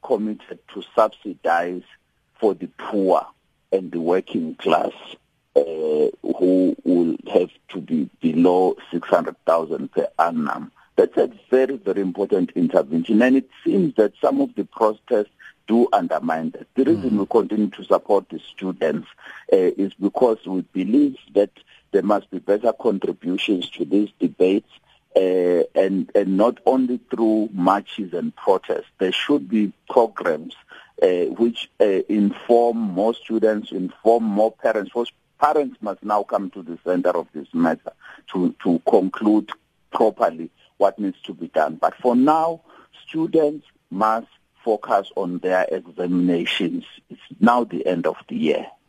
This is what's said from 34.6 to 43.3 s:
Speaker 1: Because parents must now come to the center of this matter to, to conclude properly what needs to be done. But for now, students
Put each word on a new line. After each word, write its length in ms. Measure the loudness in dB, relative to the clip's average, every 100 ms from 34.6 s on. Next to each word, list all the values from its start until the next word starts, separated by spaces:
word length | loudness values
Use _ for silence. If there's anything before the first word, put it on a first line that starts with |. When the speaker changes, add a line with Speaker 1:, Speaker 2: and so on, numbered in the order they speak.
| -2 -2 -4
Speaker 1:
Because 220 | -6 -8 _ _ _
parents 360 | 0 2 -2 -6
must 220 | -10 -10
now 200 | -2 -2
come 260 | 0 -4 -4
to 120 | -12
the 160 | -14 -10
center 260 | -2 0 0
of 180 | -2 -6
this 160 | -12 -8
matter 400 | -2 0 -2 -8 _ -20 -20 -10
to, 220 | -4 -2 -2
to 180 | -2 0 2
conclude 600 | 2 2 -2 2 2 0 -16 _ _ _
properly 580 | 0 0 2 -2 -2 -14 _ _ _
what 200 | -2 0
needs 220 | -6 -6
to 100 | -16
be 140 | -14 -6
done. 300 | -2 -2 -2
But 180 | -4 -2
for 140 | 0 2
now, 440 | 2 2 -2 -6 _ -20 -20 -20 -10
students 600 | -6 0